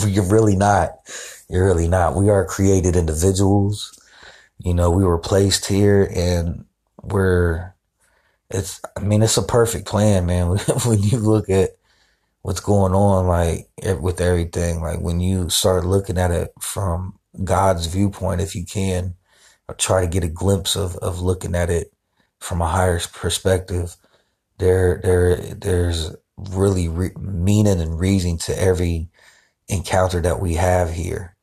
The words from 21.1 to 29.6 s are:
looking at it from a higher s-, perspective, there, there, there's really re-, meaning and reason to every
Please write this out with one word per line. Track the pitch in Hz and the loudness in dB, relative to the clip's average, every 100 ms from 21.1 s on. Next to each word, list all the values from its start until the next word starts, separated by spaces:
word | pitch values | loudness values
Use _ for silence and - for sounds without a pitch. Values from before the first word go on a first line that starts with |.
| 90 | -4
looking | 92 90 92 | -4 -4 -4
at | 87 87 | -2 -2
it | 85 - _ _ _ _ _ | -2 -4 _ _ _ _ _
from | - 87 | -8 -4
a | 82 | -2
higher | 92 92 85 | 0 0 0
s-, | - | -4
perspective, | - 107 - 98 92 92 90 87 - _ _ _ _ _ - | -8 -6 -2 0 -2 -2 -6 -8 -12 _ _ _ _ _ -2
there, | 92 92 90 87 | 2 4 2 0
there, | 92 90 90 87 - | 2 2 2 0 -4
there's | - 98 90 87 82 82 - _ - | -8 -4 0 0 -2 -6 -12 _ -18
really | 98 95 98 92 82 | -8 0 2 2 -2
re-, | 82 92 - | -2 -6 -6
meaning | - 92 92 104 104 92 | -8 -2 2 4 4 2
and | 78 80 | -2 -2
reason | 92 98 87 85 | 0 0 0 -4
to | - - | -6 0
every | 95 90 87 82 82 _ - _ _ _ | 2 2 0 -2 -6 _ -20 _ _ _